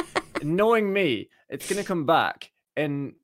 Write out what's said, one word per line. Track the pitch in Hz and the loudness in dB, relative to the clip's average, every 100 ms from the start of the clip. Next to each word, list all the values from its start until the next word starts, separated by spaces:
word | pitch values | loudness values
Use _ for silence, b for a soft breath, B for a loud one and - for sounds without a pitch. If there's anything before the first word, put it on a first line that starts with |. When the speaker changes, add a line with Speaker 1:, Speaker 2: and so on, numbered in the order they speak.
| 349 - | -4 -4
Speaker 1:
<laughs> | - - | -6 -8
Speaker 2:
Knowing | 147 175 220 233 202 | -2 2 4 4 2
me, | 196 170 107 - _ - | 2 2 0 -4 _ -14
it's | 135 - | -10 -6
gonna | 202 | -4
come | 190 180 | -2 -2
back | 147 156 98 - - _ _ - | 2 2 2 -2 -14 _ _ -4
in, | 151 143 139 - | -4 -4 -8 -12